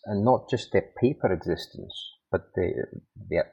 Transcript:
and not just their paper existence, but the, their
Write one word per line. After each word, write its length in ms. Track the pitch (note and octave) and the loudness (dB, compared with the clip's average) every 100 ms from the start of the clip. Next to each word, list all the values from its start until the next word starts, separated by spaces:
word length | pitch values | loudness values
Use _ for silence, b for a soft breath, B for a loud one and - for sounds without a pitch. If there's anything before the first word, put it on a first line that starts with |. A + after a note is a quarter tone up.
and 200 | - G#2 | -4 0
not 260 | A2 B2+ - | 4 4 2
just 220 | B2 - | -4 0
their 180 | G2 - - | 0 0 2
paper 320 | B2 D3+ G#2+ | 2 2 0
existence, 600 | F2 - D#2+ - - G1+ - - - - | 0 0 -2 -4 -14 -14 -12 -14 -18 -4
but 220 | F#2 - | -4 -2
the, 180 | - F2+ - - - - - F#2+ | -2 0 0 -6 -8 -18 -18 -4
their 200 | E2+ - | 0 0